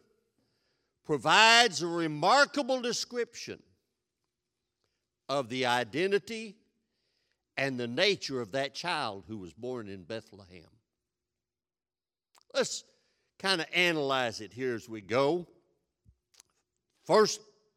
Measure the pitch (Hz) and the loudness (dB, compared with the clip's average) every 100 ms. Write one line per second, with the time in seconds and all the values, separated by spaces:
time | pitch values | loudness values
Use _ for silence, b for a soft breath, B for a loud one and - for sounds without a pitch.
0 | _ _ _ _ _ _ _ _ _ _ | _ _ _ _ _ _ _ _ _ _
1 | - 147 151 180 220 233 240 147 170 170 | -4 -2 4 6 8 8 6 2 -4 -2
2 | 165 151 175 262 285 277 254 262 240 220 | -2 0 4 6 4 2 0 0 -2 -6
3 | - 240 233 - - 98 _ _ _ _ | -6 -6 -8 -8 -14 -14 _ _ _ _
4 | _ _ _ _ _ _ _ _ _ _ | _ _ _ _ _ _ _ _ _ _
5 | _ _ - 139 120 127 123 123 117 123 | _ _ -6 -4 -4 -2 0 0 0 -4
6 | 190 202 - 226 220 190 _ _ _ _ | -2 -2 -4 -12 -12 -16 _ _ _ _
7 | _ _ _ _ _ - 139 127 120 123 | _ _ _ _ _ -4 -4 -2 -4 0
8 | 202 190 - 131 113 131 139 - 175 165 | 0 0 -4 -6 -6 -4 -6 -6 -6 -4
9 | 123 98 87 110 90 78 123 127 104 98 | -4 -8 -12 -12 -12 -12 -10 -8 -10 -12
10 | 80 113 - 98 92 90 - 110 _ _ | -12 -12 -12 -20 -20 -20 -20 _ _ _
11 | _ _ _ _ _ _ _ _ _ _ | _ _ _ _ _ _ _ _ _ _
12 | _ _ _ _ _ 277 240 - - _ | _ _ _ _ _ -4 -2 -4 -12 _
13 | _ _ _ _ 190 185 151 170 175 160 | _ _ _ _ -2 -2 0 0 2 2
14 | 139 135 123 104 104 98 131 117 - 110 | 0 0 0 -4 -12 -6 -4 -4 -8 -14
15 | 95 117 139 175 170 _ _ _ _ _ | -2 2 2 0 -4 _ _ _ _ _
16 | _ _ _ _ - _ _ _ _ _ | _ _ _ _ -20 _ _ _ _ _
17 | - 208 214 - - _ _ | 2 4 4 0 -10 _ _